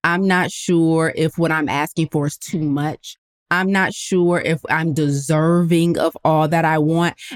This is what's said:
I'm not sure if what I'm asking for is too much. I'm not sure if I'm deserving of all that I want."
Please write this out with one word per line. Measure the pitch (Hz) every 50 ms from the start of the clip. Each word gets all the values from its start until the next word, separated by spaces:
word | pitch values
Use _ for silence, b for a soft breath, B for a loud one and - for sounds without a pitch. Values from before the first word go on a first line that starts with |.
| -
I'm | 165 170 180 196 190
not | 180 180 175 170
sure | - - - - 180 170 165 160 160 160 160 160 -
if | - 160 160 -
what | - 170 160
I'm | 160 160 151 127
asking | 113 143 151 - - 170 160 147
for | - 151 143
is | 147 - -
too | - - - 165
much. | 156 147 139 139 143 - - - - - - _ _ _ _ _ _ _
I'm | 175 180 185 190
not | 196 190 190 -
sure | 202 - - - 190 180 175 175 175 170
if | - - 165 - - -
I'm | 143 160 160 165 143
deserving | 160 151 143 143 139 139 - 156 156 160 165 170 175 175 165 175 165 165 170 170 -
of | - 165 - - _
all | 160 160 156 156
that | 156 170 165 160
I | 156 160 156
want." | 151 151 165 170 170 170 - B B B 269